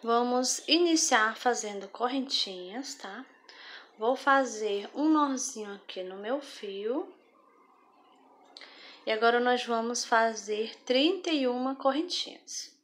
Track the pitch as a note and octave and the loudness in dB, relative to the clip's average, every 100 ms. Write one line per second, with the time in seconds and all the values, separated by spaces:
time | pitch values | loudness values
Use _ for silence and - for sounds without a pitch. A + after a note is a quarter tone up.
0 | A3+ A#3 B3 B3 B3+ - - D#4 F4 D#4+ | 2 2 4 2 0 -2 2 4 6 4
1 | - A#3+ A3 A3 B3 A#3 G#3 G3+ G3 - | 4 4 2 2 0 0 -4 -8 -10 -4
2 | B3 C4+ C4 - G3+ F#3 F3+ A3 C#4 - | -2 -2 -2 -4 -4 -6 -10 -10 -10 -12
3 | G3+ G#3 C4 _ - - - - - _ | -12 -14 -16 _ -20 -20 -20 -20 -20 _
4 | A3+ C4 - C4+ B3+ G#3+ G#3+ G3+ G3+ - | 0 2 4 4 4 -2 -2 -2 -4 0
5 | D#4 D#4 C#4+ C4 - A3 G3+ G3+ - F#3+ | 4 4 4 0 -6 -8 -10 -12 -12 -10
6 | F#3 F#3+ G#3 C#4 - - G3+ G3 G#3+ C4+ | -10 -8 -4 -4 -4 -12 -10 -6 -4 -4
7 | F#4+ - _ _ _ _ _ _ _ _ | -6 -14 _ _ _ _ _ _ _ _
8 | _ _ _ _ _ - - - - - | _ _ _ _ _ -20 -20 -20 -20 -12
9 | - A3 A#3 A#3+ B3 B3 A#3+ A#3 A3+ A#3+ | -4 4 4 4 4 2 0 -2 -2 -4
10 | - A#3 A3+ A3 G3+ G#3+ A3 - - B3+ | 2 2 2 -2 -6 -4 -6 -8 0 4
11 | D#4 F#4+ F4 D4+ B3+ B3 C4 C4+ C4+ C4+ | 4 2 -2 0 0 0 -4 0 0 0
12 | F4+ - - - - - - _ | -2 -6 -8 -12 -12 -12 -12 _